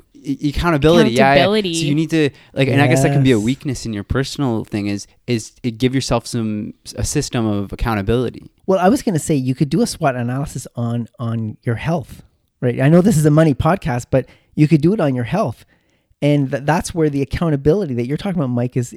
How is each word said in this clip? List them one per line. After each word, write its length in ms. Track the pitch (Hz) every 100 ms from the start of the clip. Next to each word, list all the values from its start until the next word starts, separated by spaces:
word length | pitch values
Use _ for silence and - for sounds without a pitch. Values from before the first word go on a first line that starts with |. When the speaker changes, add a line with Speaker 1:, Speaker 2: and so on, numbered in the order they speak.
| _
Speaker 1:
e-, 360 | - - 139 147
accountability, 600 | - 170 151 151 170 156
yeah, 80 | 120
yeah. 140 | 135
Speaker 2:
Accountability. 400 | 139 185 214 196
Speaker 1:
So 100 | 165
you 100 | 147
need 160 | 147 156
to, 200 | 165 143 - -
like, 140 | - 135
and 160 | 131
I 60 | 139
guess 160 | 135
that 80 | 135
can 100 | 139
be 80 | 131
a 60 | 113
Speaker 3:
Yes. 80 |
Speaker 1:
weakness 420 | 110 139 147 123 113
in 60 |
your 100 | 101
personal 640 | 98 127 135 - 135 113
thing 240 | 101 107 101
is, 180 | 101 - _ -
is 240 | 120 - _
it 160 | 127 113
give 160 | 127
yourself 320 | 131 - 120 -
some, 480 | 120 110 104 - - - -
a 80 |
system 420 | 107 151 - 127 110
of 260 | 101 98
accountability. 800 | - 123 104 98 117 117 - - _ -
Speaker 3:
Well, 140 | 185
I 80 | 185
was 140 | 262
gonna 180 | - 160
say 160 | - 147
you 180 | 127
could 160 | 131 143
do 120 | 160
a 40 | 233
swot 300 | - 147 123
analysis 500 | 120 131 143 139 -
on, 320 | - 117 120 113 -
on 380 | 120 113 110 -
your 140 | - 113
health, 480 | 151 165 110 - - _ _ -
right? 200 | 123 123
I 80 | 135
know 120 | 170
this 160 | 185 156
is 80 |
a 60 | 151
money 240 | 151 160
podcast, 520 | 131 160 - 160 147 -
but 160 | 135 123 _ _ -
you 100 | 151
could 140 | 160
do 140 | 160
it 60 | 220
on 140 | 151
your 100 | 127
health. 400 | 113 175 170 - _ _ _ _ _ -
And 300 | 147 147 135
th-, 140 | 135
that's 280 | 143 160 -
where 160 | 175 156
the 140 | 143
accountability 720 | 139 - 170 143 143 196 175
that 120 | 120 123
you're 100 | 151
talking 240 | 202 175
about, 100 | 135
Mike, 260 | 123 123 127
is, 180 | 120